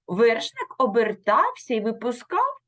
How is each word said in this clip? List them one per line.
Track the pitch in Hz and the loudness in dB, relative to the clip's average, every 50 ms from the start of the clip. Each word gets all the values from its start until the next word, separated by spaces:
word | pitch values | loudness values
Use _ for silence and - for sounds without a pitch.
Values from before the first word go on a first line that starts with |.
| _ - | _ -8
вершник | 180 185 233 233 226 226 - - - - 494 - - _ | 0 4 4 4 4 2 -4 -8 -8 -8 -10 -10 -4 _
обертався | 262 226 196 233 226 214 190 - _ - 208 269 370 480 508 - - - 254 | -2 0 2 2 0 0 -2 -6 _ 2 2 2 2 2 -2 -8 -6 -4 -4
і | 220 | -2
випускав | 202 226 220 226 - 240 240 - - _ 359 392 508 523 571 - _ | -2 -4 -6 -4 -6 -6 -6 -6 -8 _ -2 -2 -2 -2 -4 -8 _